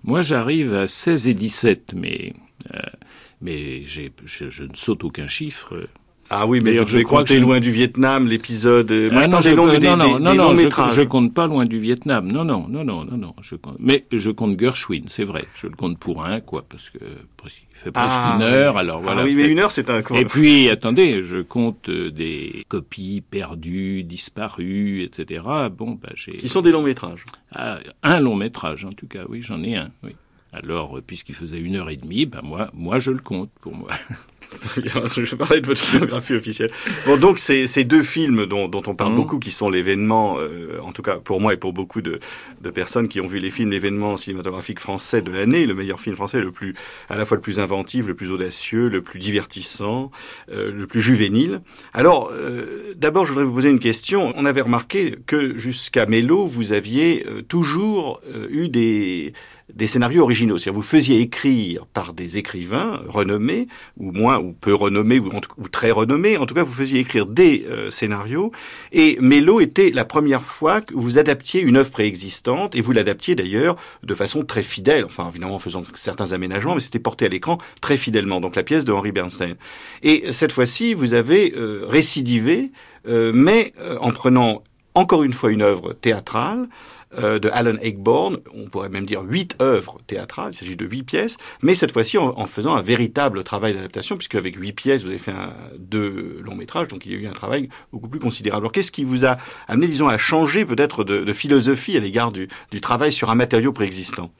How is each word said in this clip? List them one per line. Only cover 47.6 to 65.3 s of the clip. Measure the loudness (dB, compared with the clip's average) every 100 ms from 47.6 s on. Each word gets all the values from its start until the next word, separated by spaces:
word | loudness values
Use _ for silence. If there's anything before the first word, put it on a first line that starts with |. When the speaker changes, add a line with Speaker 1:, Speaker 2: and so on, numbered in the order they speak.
| -2 -4 -2 -4 -4
Speaker 2:
le |
plus | -6 -6
audacieux, | -6 -6 -6 -4 0 0
le | -2
plus | -6 -8
divertissant, | -4 -4 -4 -12 -12 -8 -6 -6 -8 -14 -20 -20 -14
euh, | -8 -8
le | -8 -4
plus | 0
juvénile. | 2 4 4 2 2 -2 -10 -20 -10
Alors, | 0 4 2 0
euh, | -8 -8 -8 -10 -12 -14
d'abord, | -2 0 2 0
je |
voudrais | 0 0
vous |
poser | 2 4
une | 4
question. | 2 -2 0 0 0 0
On |
avait | 0 0
remarqué | 0 0 0 -2 -2 -4 -2
que | 0 0 -4
jusqu'à | -8 -8 -2 0 4
Mélo, | 4 4 2 2
vous | -4 -2
aviez, | -2 0 0 2 0 -4
euh, | -12
toujours, | -4 -2 0 0 -2 -2 -4 -8 -12
euh, | -12 -6
eu | -4 -2
des, | 2 2 2 -2 -4 -8 -14 -20 -20 _
des | -6 -2
scénarios | 0 2 4
originaux. | 4 4 2 0
C'est-à-dire, | -2 -6
vous | 4
faisiez | 4 6 4
écrire | 4 0 2 2 0 -6 -8
par | -8 -8
des | -12 -8 -8
écrivains | -8 -10 -6 -4 -4 -8 -6
renommés, | -2 0 0 0 -2 -4 -12 -20 -12
ou | -8
moins, | 0 2 2
ou | -2
peu | -4 2
renommés, | 2 4 2 4 4
ou, | 2